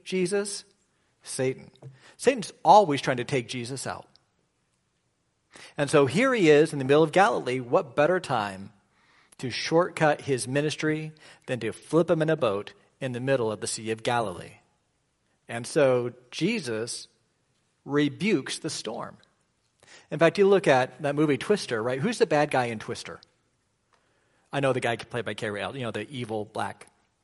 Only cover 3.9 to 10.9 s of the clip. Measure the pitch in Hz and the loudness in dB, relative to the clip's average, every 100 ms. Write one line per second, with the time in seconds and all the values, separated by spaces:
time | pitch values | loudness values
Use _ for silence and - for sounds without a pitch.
3.9 | 87 - _ _ _ _ _ _ _ _ | -10 -14 _ _ _ _ _ _ _ _
4.9 | _ _ _ _ _ _ - - - 143 | _ _ _ _ _ _ -20 -14 -6 2
5.9 | 156 139 147 269 240 165 147 156 151 131 | 4 4 4 2 4 6 6 6 0 2
6.9 | 147 160 175 196 92 131 127 120 151 165 | 4 4 4 4 2 -4 -6 -2 -2 0
7.9 | 120 147 185 - 123 101 95 101 - _ | 0 0 0 -2 -4 -4 -8 -16 -20 _
8.9 | _ _ _ _ - 127 107 - 165 175 | _ _ _ _ -12 -10 -8 0 0 0
9.9 | - 156 147 - 131 110 139 151 143 156 | 2 0 0 -2 -4 -2 -2 -2 -2 -4